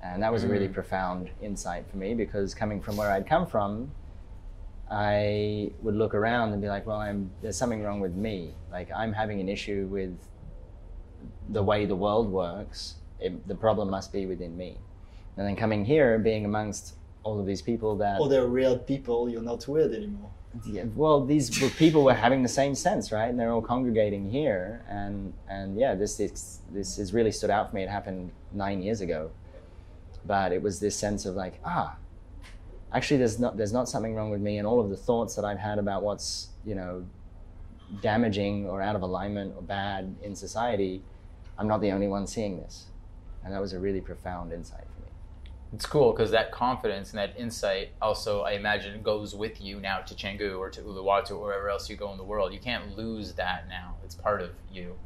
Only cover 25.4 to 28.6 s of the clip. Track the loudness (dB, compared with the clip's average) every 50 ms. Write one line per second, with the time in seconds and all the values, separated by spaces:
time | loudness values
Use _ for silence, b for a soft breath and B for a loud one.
25.4 | -10 -8 -6 -6 -4 -4 2 2 4 4 4 2 0 -2 0 -2 -2 -4 -2 -8
26.4 | -12 -12 -14 -14 -14 -10 -8 -6 -6 -6 -4 -4 -4 0 2 4 4 4 2 2
27.4 | 0 2 2 2 2 0 -2 -4 -4 -2 -2 -4 -4 -4 -6 -6 -6 -10 -10 -12
28.4 | -16 -10 -6 -4